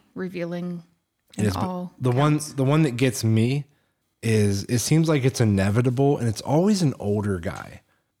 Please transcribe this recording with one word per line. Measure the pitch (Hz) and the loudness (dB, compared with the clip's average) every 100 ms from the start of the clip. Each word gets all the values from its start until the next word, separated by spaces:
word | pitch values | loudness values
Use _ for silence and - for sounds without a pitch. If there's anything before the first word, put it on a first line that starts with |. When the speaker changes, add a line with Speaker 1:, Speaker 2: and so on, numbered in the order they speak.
| _ | _
Speaker 1:
revealing | - 185 180 170 175 175 175 - _ _ _ _ - | -12 -10 -8 -8 -8 -8 -10 -14 _ _ _ _ -4
Speaker 2:
It | |
Speaker 1:
in | 107 | -2
Speaker 2:
is, | |
but | 92 | -2
Speaker 1:
all | 185 180 180 - | -4 -6 -10 -4
Speaker 2:
the | 127 | -2
one, | 123 147 | 2 2
Speaker 1:
counts. | 151 151 | 2 -2
Speaker 2:
the | 139 | -2
one | 135 151 | 2 2
that | 156 | 2
gets | 120 131 - | 2 0 0
me | 113 110 117 143 143 _ _ _ _ _ | 2 2 2 0 -6 _ _ _ _ _
is | 113 110 104 101 | 0 2 2 0
it | - 120 | -2 -2
seems | - 156 160 | 2 2 2
like | 151 | 2
it's | 127 - | 0 2
inevitable, | 113 98 98 104 123 123 139 143 | 2 2 2 2 0 2 2 2
and | 117 | -2
it's | 104 | -4
always | - 143 190 208 | -2 0 2 2
an | 156 - | 0 -2
older | 101 104 101 92 | -2 -2 -2 -2
guy | 87 - - - _ _ _ _ | -4 -8 -14 -18 _ _ _ _